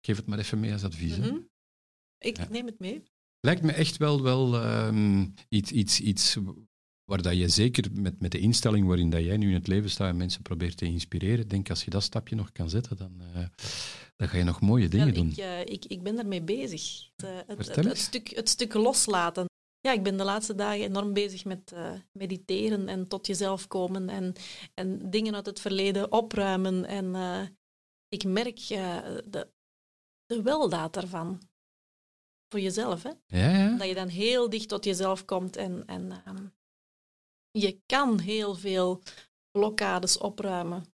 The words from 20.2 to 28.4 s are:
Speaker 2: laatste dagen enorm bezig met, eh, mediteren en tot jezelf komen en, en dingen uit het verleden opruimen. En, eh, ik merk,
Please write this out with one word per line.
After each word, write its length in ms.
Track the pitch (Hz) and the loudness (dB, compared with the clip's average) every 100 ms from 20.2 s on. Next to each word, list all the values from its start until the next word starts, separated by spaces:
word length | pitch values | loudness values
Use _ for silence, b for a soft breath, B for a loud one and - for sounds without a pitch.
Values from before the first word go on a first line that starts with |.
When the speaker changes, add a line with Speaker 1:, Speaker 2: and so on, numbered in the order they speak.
Speaker 2:
laatste 300 | 196 208 220 | 0 0 -2
dagen 300 | 202 208 208 | -2 0 0
enorm 280 | 202 196 208 | -2 -2 0
bezig 320 | 202 202 185 | 0 0 -4
met, 280 | 196 185 - | -8 -8 -10
eh, 200 | 175 170 196 - | -10 -8 -10 -14
mediteren 760 | 196 190 185 190 190 214 208 190 | -10 -6 -6 -2 0 2 0 -2
en 200 | 190 185 | -4 -4
tot 180 | 196 - | -6 -4
jezelf 400 | 180 196 190 190 | -2 0 -2 -4
komen 420 | 196 180 190 185 | -2 -2 -2 -4
en, 240 | 196 185 180 B B B | -4 -4 -6 B B B
en 360 | - 185 196 190 | -6 -4 -4 -2
dingen 240 | 202 220 | 0 0
uit 120 | 208 202 | -2 -6
het 140 | 202 | -6
verleden 520 | 208 190 196 196 202 | -4 0 2 0 2
opruimen. 720 | 220 220 208 196 185 185 185 | 2 2 0 0 2 2 0
En, 300 | 180 202 190 | -2 -4 -4
eh, 280 | 185 185 185 190 - _ _ _ _ _ | -4 -4 -4 -8 -12 _ _ _ _ _
ik 160 | 208 | -4
merk, 340 | 196 190 | 0 0